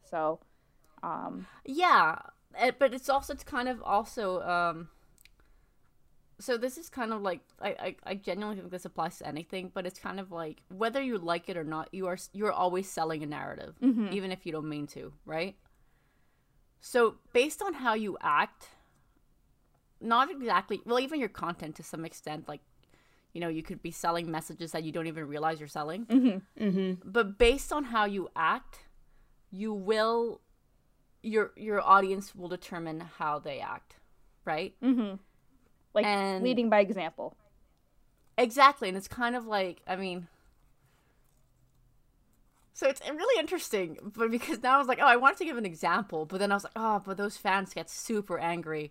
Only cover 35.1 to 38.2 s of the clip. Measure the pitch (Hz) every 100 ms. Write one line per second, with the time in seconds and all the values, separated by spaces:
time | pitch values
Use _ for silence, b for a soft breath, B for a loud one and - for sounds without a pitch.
35.1 | 190 _ _ _ _ _ _ _ 214 208
36.1 | 202 196 190 247 240 226 208 196 196 160
37.1 | - - - _ _ _ _ _ _ _
38.1 | _